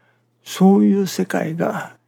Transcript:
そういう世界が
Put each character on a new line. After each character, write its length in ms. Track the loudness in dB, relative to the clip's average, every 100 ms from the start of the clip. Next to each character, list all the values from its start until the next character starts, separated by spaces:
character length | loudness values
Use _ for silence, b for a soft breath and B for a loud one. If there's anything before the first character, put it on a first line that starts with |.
| _ _ _ _
そ 360 | -10 2 4 6
う 40 |
い 100 | 4 2
う 80 | -2
世 180 | -6 -6
界 300 | -6 -6 -4
が 400 | -6 -6 -12 -18